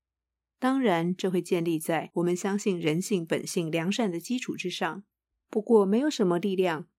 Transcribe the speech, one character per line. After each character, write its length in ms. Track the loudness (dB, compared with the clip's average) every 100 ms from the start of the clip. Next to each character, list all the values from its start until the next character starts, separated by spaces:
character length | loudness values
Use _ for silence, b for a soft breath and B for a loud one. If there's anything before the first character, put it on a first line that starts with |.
| _ _ _ _ _ _
当 200 | 0 2
然， 360 | 2 2 0 -2
这 120 | 0
会 140 | -2
建 220 | 0 0
立 160 | 0 0
在 320 | 0 -2 -2
我 80 | -2
们 140 | 0 0
相 200 | -2 -2
信 220 | 0 0
人 240 | 0 0
性 240 | 0 -2 0
本 180 | -4
性 240 | -2 -4 -2
良 220 | -2 -2
善 180 | 0 -2
的 120 | -4
基 180 | -4 -6
础 160 | -6
之 160 | -6 -6
上。 320 | -4 -4 -6 -14 _ _ _ _
不 100 | -4
过， 240 | 4 6
没 140 | 6 4
有 100 | 2
什 160 | 2
么 140 | 2 2
力 160 | 0
量 320 | 0 0 -2 -6